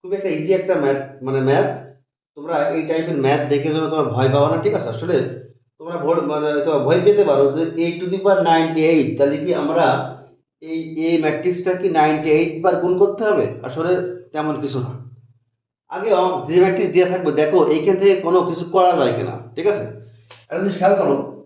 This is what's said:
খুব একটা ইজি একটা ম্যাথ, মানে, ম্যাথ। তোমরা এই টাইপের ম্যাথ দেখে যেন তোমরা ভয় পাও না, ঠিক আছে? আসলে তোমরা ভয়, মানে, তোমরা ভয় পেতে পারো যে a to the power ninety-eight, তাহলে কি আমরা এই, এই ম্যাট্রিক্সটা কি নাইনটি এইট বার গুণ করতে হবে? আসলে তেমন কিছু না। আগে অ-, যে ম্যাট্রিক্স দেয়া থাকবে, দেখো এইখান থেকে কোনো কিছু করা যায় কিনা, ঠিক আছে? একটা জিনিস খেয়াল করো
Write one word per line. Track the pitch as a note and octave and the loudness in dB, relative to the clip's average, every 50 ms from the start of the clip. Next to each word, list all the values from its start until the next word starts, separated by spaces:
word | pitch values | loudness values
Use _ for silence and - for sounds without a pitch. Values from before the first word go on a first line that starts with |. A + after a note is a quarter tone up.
খুব | - F3+ G3 F#3+ | -6 -6 -6 -4
একটা | F#3+ F3+ D#3 D3+ | -2 -4 -4 -4
ইজি | D#3 E3+ F#3+ F3+ | 0 0 0 0
একটা | - F#3+ F3+ D#3 | 2 0 0 0
ম্যাথ, | C#3+ C#3 C#3 C#3 C3+ - - - B2+ | 2 0 0 -2 -4 -10 -14 -10 -6
মানে, | C3+ C3+ C3+ C3 C3+ | -4 -2 0 2 2
ম্যাথ। | D3 - - - - - - - - _ _ _ _ _ _ _ _ | 2 2 2 0 -4 -8 -12 -18 -20 _ _ _ _ _ _ _ _
তোমরা | D3 C#3+ E3 E3+ D3 D3 D3 - | -16 -10 -6 -2 -2 -2 -2 -2
এই | E3 D#3 D#3 | -4 -2 -2
টাইপের | D#3+ E3 D#3+ E3+ D#3+ C#3 C3+ | -2 -2 -2 -2 -4 -2 0
ম্যাথ | C3+ D3 D3 - C3 | 0 0 0 0 0
দেখে | D3 C#3+ C3+ D#3+ D3+ | -2 0 0 -2 -2
যেন | D#3+ D#3+ D3 | -2 -2 -2
তোমরা | D#3 D#3 C#3+ A2 G#2+ | -2 -2 -2 0 0
ভয় | B2 C3 C3+ | 0 0 2
পাও | C3+ C#3+ C#3+ D#3 | 4 2 2 2
না, | - - - | 0 0 0
ঠিক | G#4 - F#3+ | 0 -2 -2
আছে? | - A#2 A2 | -4 -6 -8
আসলে | - D#3+ F3 F3 C3+ A#2+ A#2 - - - - - _ _ _ _ _ | -8 -4 0 0 0 0 -2 -8 -12 -16 -20 -20 _ _ _ _ _
তোমরা | D#3 E3 F3 E3 C#3 | -14 -10 -10 -6 -2
ভয়, | D3+ E3+ E3 D3 C#3+ | 0 0 0 0 -2
মানে, | D3+ D3 D3+ D3+ D3 D3 - | -4 -2 -2 -2 -2 0 0
তোমরা | E3 D#3 C#3 B2+ | 0 0 0 2
ভয় | C#3 E3 F3+ F3+ | 2 2 4 4
পেতে | G3+ G3+ G3+ F#3+ D#3 | 4 4 4 4 4
পারো | C#3 C#3 C#3 C#3 C3+ | 4 4 4 2 2
যে | D#3 E3 E3 - E3 E3+ | 0 -4 -4 -2 -2 -2
a | E3+ F3 F3+ | -2 -2 -6
to | F#3 F3 | -6 -6
the | F#3 G3 F#3+ | -6 0 2
power | G3+ F#3+ F#3+ F#3 E3 | 2 2 4 4 4
ninety-eight, | E3 E3 D#3+ D#3+ D#3+ D#3+ D#3 E3 E3 D#3 C3+ B2+ - - | 4 4 2 0 0 2 2 4 4 4 2 0 2 2
তাহলে | C#3 C#3+ D3 D3 D3+ | 2 2 2 -2 -2
কি | F3+ E3+ - | -2 -2 -2
আমরা | C#3+ D3 E3+ E3+ E3 D#3 - C3 C3 - - - - - _ _ _ _ _ _ | -2 -2 0 2 2 2 0 0 -4 -8 -12 -16 -20 -20 _ _ _ _ _ _
এই, | D#3 D#3+ D#3+ E3 D#3+ D#3+ D#3+ D3+ D#3+ E3 | -12 -8 -8 -8 -8 -8 -6 -4 -2 0
এই | E3+ D#3+ D#3 | 0 2 0
ম্যাট্রিক্সটা | D3+ D3 - - F3+ F3 F3 - F#3 F3+ F3+ | 0 -2 -2 -2 -2 -2 -2 -2 -4 -4 -2
কি | F#3+ F#3 E3 D#3+ | -2 0 2 2
নাইনটি | D3+ D#3 D3+ D3+ D#3 D#3+ D3+ D#3 | 2 2 2 0 0 2 2 2
এইট | E3+ E3 - E3 E3+ | 2 0 -4 -2 0
বার | F#3 E3+ - | 0 0 0
গুণ | E3+ F3+ F#3 F#3 | 0 0 2 2
করতে | G3+ - - - A3+ G#3 | 2 0 0 -2 0 0
হবে? | G#3 D3 B2 - - - - B2 | 0 0 0 -2 -6 -10 -12 -10
আসলে | C3 D#3 E3 F3 F3+ F3+ - - - - - _ | -8 -6 -2 -2 -2 -2 -2 -6 -10 -12 -16 _
তেমন | - D3+ D3+ D#3 D3+ B2+ | -8 -6 -4 -4 -4 -4
কিছু | C#3 C3+ C3 C3 A#2+ | -6 -6 -6 -6 -6
না। | - - - - - - - _ _ _ _ _ _ _ _ _ _ _ _ _ _ | -6 -10 -14 -16 -18 -20 -20 _ _ _ _ _ _ _ _ _ _ _ _ _ _
আগে | - F#3 G3+ A3+ G3 F3+ | -10 -6 0 2 2 2
অ-, | F3+ F#3 - - B2+ C#3+ | 2 0 -2 -4 -4 0
যে | E3 F3+ F#3 | 4 4 4
ম্যাট্রিক্স | F#3+ F3 - - - - | 4 4 0 -2 2 2
দেয়া | F3+ F3+ F3+ | 2 2 2
থাকবে, | F3+ F3+ - D3+ C3+ C#3+ | 0 -2 -2 0 2 2
দেখো | D3+ D3+ F#3+ F3+ D3+ - D3+ | 2 4 4 4 4 4 2
এইখান | D#3 D#3 F#3+ F#3+ F3+ | 2 2 2 2 4
থেকে | G3 G3 F#3+ - - | 4 4 4 4 2
কোনো | E3+ F3+ F3+ E3+ F3 | 2 2 2 2 2
কিছু | E3 - E3+ - - | -4 -6 -6 -2 2
করা | F#3+ F3+ F3+ F3 D#3 | 4 4 4 4 4
যায় | C3+ A#2+ A2+ | 2 0 0
কিনা, | - - - - - - - - | -2 -4 -6 -8 -10 -14 -14 -10
ঠিক | D3+ E3+ G#3 | -2 -2 0
আছে? | G#3 - - - - - - - - _ _ _ - - _ _ | 0 -2 -6 -10 -12 -16 -20 -20 -20 _ _ _ -20 -20 _ _
একটা | D3+ F3+ | -6 -4
জিনিস | G3 G3+ E3+ - | -2 -2 -2 2
খেয়াল | F3+ G3 - - | 2 2 4 4
করো | C#3+ C#3 C#3 C#3 - - - - - | 2 0 0 -2 -4 -8 -12 -18 -20